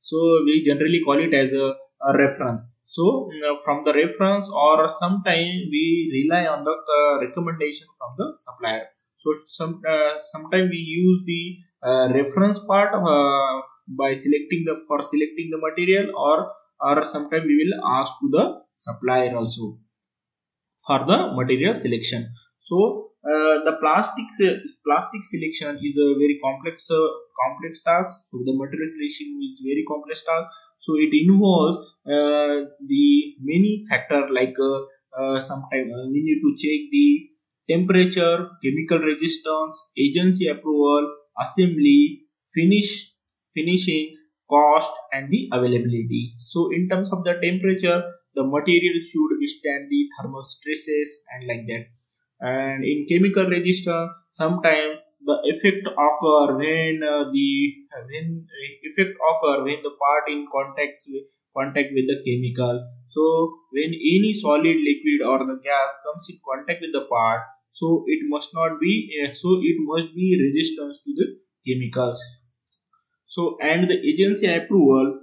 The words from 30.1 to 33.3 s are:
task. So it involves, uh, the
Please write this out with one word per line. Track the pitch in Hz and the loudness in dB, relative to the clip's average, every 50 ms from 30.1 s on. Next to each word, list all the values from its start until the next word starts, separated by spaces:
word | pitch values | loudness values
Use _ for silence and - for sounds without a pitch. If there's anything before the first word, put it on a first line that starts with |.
| 160 156 - | -10 -8 -4
task. | - 165 165 165 160 - - _ _ _ _ | -2 -2 -2 -4 -8 -14 -20 _ _ _ _
So | - - 156 | -6 -4 0
it | 151 151 156 147 | 2 2 4 4
involves, | 151 160 180 196 190 208 196 180 170 151 160 185 214 - - _ _ _ | 4 6 6 6 6 6 6 6 4 4 2 0 -2 -6 -16 _ _ _
uh, | 139 143 147 147 147 147 147 147 147 147 143 143 143 - _ - | -2 0 2 2 2 2 2 2 0 0 -2 -4 -6 -12 _ -4
the | 139 139 139 147 147 143 147 147 - | -2 2 4 6 6 6 4 4 0